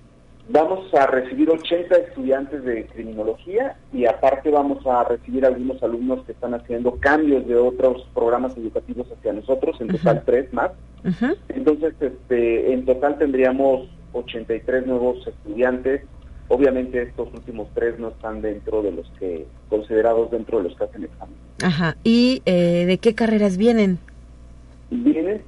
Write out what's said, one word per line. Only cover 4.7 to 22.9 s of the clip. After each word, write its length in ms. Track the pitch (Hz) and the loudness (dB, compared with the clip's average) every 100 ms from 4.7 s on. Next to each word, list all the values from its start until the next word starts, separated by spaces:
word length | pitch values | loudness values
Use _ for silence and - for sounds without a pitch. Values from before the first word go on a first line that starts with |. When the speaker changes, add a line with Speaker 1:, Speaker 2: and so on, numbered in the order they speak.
| 135 135 | -2 0
Speaker 1:
a 160 | 123 | 0
recibir 420 | 120 120 - 127 | 2 -2 -4 2
algunos 380 | 131 123 127 127 | 2 2 -4 -4
alumnos 420 | 117 120 127 131 | -4 -2 -2 -4
que 60 | - | -6
están 240 | 113 123 | -10 -6
haciendo 380 | 117 - 117 123 123 | -6 -6 -2 -2 0
cambios 440 | 143 156 151 135 120 | 2 2 4 2 2
de 80 | 120 | 2
otros 500 | 123 123 131 123 - | 2 4 2 2 -4
programas 420 | 123 117 123 127 123 | -2 2 2 -2 -6
educativos 520 | 113 117 - 120 123 | -6 -6 -8 -10 -10
hacia 220 | 113 113 | -8 -6
nosotros, 420 | 104 104 131 - - | -6 -2 -2 0 -4
en 80 | 113 | -4
Speaker 2:
Ujú. 100 | 156 | 0
Speaker 1:
total 240 | - 113 | 2 2
tres 280 | - 120 147 | 2 2 0
más. 180 | 120 160 - - - | -2 -4 -4 -18 -8
Speaker 2:
Ujú. 300 | - 170 247 392 - | -4 -2 -2 -2 -6
Speaker 1:
Entonces, 460 | - 254 - 160 - | -2 0 2 0 -2
este, 760 | 139 127 - 123 117 117 107 | -6 -6 -2 0 2 2 0
en 120 | 127 | 0
total 340 | 127 127 143 151 | 0 0 0 0
tendríamos 720 | 151 131 127 131 139 127 127 - - | 0 2 2 2 2 2 -2 -16 -12
ochenta 420 | 123 120 117 113 | -10 -8 -10 -4
y 60 | 113 | -4
tres 260 | - 131 127 | 0 -2 0
nuevos 400 | 123 123 123 - | 0 0 -2 -8
estudiantes. 760 | - 107 104 127 127 127 139 - - - - - | -14 -10 0 0 0 -2 -4 -6 -18 -20 -20 -2
Obviamente 540 | 123 139 127 127 127 | 2 4 2 -2 -4
estos 240 | 120 - 117 | -6 -6 -10
últimos 320 | 117 120 113 101 | -10 -14 -12 -8
tres 240 | - 117 117 | -4 -4 -4
no 120 | 113 | -10
están 300 | - 113 110 | -10 -10 -6
dentro 400 | 107 104 - 110 | -6 -6 -4 -2
de 120 | 104 | -2
los 180 | 85 - - | -4 -12 -10
que, 300 | 95 82 76 - - | -8 -8 -10 -18 -4
considerados 640 | 107 107 110 113 113 113 | -4 0 2 4 2 0
dentro 280 | 117 107 113 | -2 -2 -2
de 100 | 87 | -2
los 100 | - | -4
que 60 | |
hacen 180 | - - | -8 -8
examen. 320 | - - - - - - | -14 -14 -18 -20 -20 -4
Speaker 2:
Ajá. 360 | 185 156 170 151 | -2 0 -2 -2
¿Y, 360 | 226 233 247 262 - | 2 4 4 2 0
eh, 380 | 180 175 175 | 2 4 2
de 120 | 175 | 2